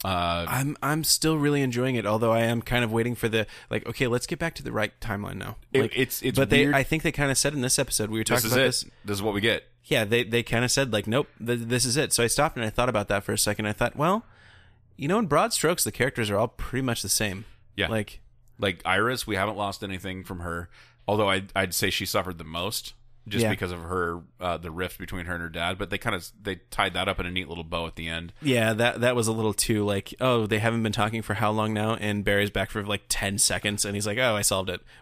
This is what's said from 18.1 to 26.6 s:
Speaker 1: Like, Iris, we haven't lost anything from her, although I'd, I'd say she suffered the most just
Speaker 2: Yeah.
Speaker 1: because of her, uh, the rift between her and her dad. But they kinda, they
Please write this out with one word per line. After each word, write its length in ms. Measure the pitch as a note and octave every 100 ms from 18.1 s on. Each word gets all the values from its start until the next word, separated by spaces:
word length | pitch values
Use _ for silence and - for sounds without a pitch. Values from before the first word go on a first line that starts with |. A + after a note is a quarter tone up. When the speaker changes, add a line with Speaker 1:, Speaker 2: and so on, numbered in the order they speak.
| - - - - -
Speaker 1:
Like, 220 | G2+ E2+ -
Iris, 420 | F#2 A2+ B2+ -
we 80 | G2
haven't 220 | G2+ G2+
lost 260 | G2+ G2
anything 400 | G2+ F#2 F#2+ F#2
from 160 | F2+ F2+
her, 300 | F2 E2+ E2+ - - _ -
although 220 | G#2 G2+
I'd, 220 | F#2+ G2
I'd 200 | G2 G2
say 160 | - G2
she 160 | - -
suffered 320 | G#2+ F2+ F2
the 60 | D#2+
most 480 | E2 F#2 - - - - - -
just 160 | A#2
Speaker 2:
Yeah. 60 | A2+
Speaker 1:
because 220 | G2+ F#2
of 80 | F2
her, 400 | E2+ F#2 F2 F2 E2+ -
uh, 180 | F2+ E2
the 120 | E2+
rift 300 | D#2+ F2+ -
between 260 | F2 F2+ E2+
her 80 |
and 80 | F2
her 80 | E2+
dad. 280 | E2 E2+ F#2+
But 120 | F#2+
they 80 | G2
kinda, 240 | B2 G2 - -
they 160 | G2+ F2+